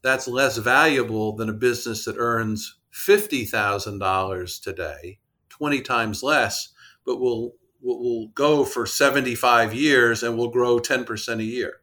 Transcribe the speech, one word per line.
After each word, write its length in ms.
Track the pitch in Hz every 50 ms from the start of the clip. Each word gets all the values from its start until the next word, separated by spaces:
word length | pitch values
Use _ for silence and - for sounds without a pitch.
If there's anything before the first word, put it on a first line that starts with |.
that's 240 | - 131 131 131 -
less 300 | 131 120 131 - - 110
valuable 800 | 117 107 123 123 139 156 160 143 135 120 107 110 110 107 107 104
than 120 | 107 113 110
a 40 |
business 520 | 107 107 123 123 120 120 - 120 110 104 -
that 100 | 113 104 -
earns 600 | 120 117 117 113 113 107 107 107 - - - _ _ _
fifty 540 | - - - - 202 208 208 - 151 131 110
thousand 560 | - - 110 104 101 101 101 - 110 101 98
dollars 580 | 98 92 95 95 95 95 95 92 90 87 - -
today, 640 | - 101 90 92 87 78 71 71 78 90 98 _ _ _ _ _ _ _
twenty 340 | - _ 147 147 143 131
times 420 | - - 127 117 113 107 101 - -
less, 460 | 139 156 - 170 - - - - - _ _ - - _ _ _
but 140 | 127 123 123
will, 340 | 127 123 117 113 117 120 - _ _ _ _ _
will, 200 | 127 123 120 120
will 260 | 120 123 117 113 110 110 _
go 300 | - 139 147 151 147 131
for 220 | 123 - 120 113
seventy-five 840 | 113 - - 160 139 127 143 131 127 117 - - 123 120 117 117 110
years 520 | 107 127 147 156 143 127 120 117 113 113 120
and 120 | 117 117
will 140 | 117 120 117
grow 300 | - 123 123 123 120 120
ten 240 | 120 - 139 123 120
percent 360 | - 113 107 - - 117 110
a 40 | 110
year. 300 | 110 120 123 104 - - _